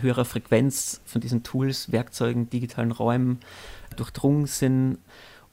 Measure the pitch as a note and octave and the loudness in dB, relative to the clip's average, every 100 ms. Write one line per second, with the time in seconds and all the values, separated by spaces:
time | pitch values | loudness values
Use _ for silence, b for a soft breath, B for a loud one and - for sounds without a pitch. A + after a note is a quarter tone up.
0 | B2+ A#2+ B2 A#2 - A2+ C3+ - - - | 0 0 0 -4 2 4 4 0 -6 -10
1 | - A#2+ A#2+ A#2+ - C3 C3+ C3 - A2 | -6 -4 0 -2 -2 0 0 -2 -2 -2
2 | B2 - A#2+ A#2+ A#2 B2 A#2+ - A#2 A#2 | -2 -2 0 0 -2 -2 -4 -2 -2 0
3 | A2+ B2 B2+ B2 B B B B B - | 2 2 2 0 B B B B B -10
4 | - - C#3 D3 C#3+ - C3 C3 C3 B2+ | -10 0 2 2 0 0 2 4 2 -2
5 | B B B B B | B B B B B